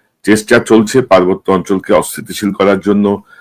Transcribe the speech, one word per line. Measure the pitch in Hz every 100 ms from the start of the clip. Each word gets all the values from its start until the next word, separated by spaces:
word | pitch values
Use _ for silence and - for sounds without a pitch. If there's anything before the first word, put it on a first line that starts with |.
| _ _
চেষ্টা | - 107 - 120
চলছে | 120 113 107 131
পার্বত্য | - 92 90 95 -
অঞ্চলকে | 95 82 95 -
অস্থিতিশীল | 90 - - - 92 101
করার | 92 98 95
জন্য। | 101 104 101 101 - _